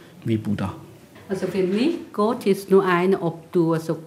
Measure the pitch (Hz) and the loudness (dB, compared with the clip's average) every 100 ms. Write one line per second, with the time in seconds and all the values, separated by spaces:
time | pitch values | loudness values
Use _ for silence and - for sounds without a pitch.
0 | - - - 110 107 101 98 - - - | -20 -10 -4 -2 -2 -4 -4 -8 -16 -20
1 | - - - 190 180 196 180 202 285 - | -20 -20 -8 -6 -2 0 0 2 0 -2
2 | - - 214 247 208 190 - 190 185 175 | -6 -2 -2 0 0 0 4 4 6 4
3 | 185 190 170 160 - 180 165 160 160 165 | 2 2 0 -6 -4 0 2 0 -2 -6